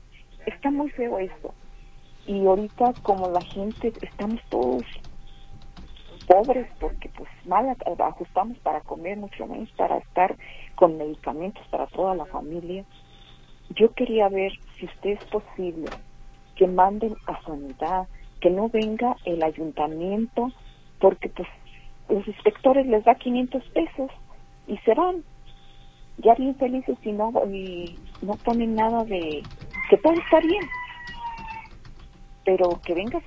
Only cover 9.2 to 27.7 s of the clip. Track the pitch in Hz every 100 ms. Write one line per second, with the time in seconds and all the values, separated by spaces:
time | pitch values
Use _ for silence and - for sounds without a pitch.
9.2 | 202 - - - 220 - 180 - - -
10.2 | 185 - - - - - 175 156 151 156
11.2 | - 143 185 - - 165 139 - 190 185
12.2 | 147 147 143 170 170 185 196 - - -
13.2 | - - - - - 185 226 - 240 220
14.2 | 196 196 190 - - - 175 - 196 202
15.2 | - 214 - - 180 165 143 - - -
16.2 | - - - - 185 180 190 208 226 214
17.2 | - 165 - 147 139 131 160 185 190 -
18.2 | - - 175 180 226 226 214 220 240 254
19.2 | - 170 160 156 160 147 151 156 180 208
20.2 | 233 - 240 - - - - - 190 190
21.2 | 185 - 180 - - - - - - 208
22.2 | 208 208 214 - 269 269 262 214 226 254
23.2 | 254 247 254 262 - 320 330 - 269 -
24.2 | - - - - - 208 - 247 359 370
25.2 | - - - - - - - - - -
26.2 | 214 240 262 269 247 262 254 254 214 208
27.2 | 220 254 208 196 185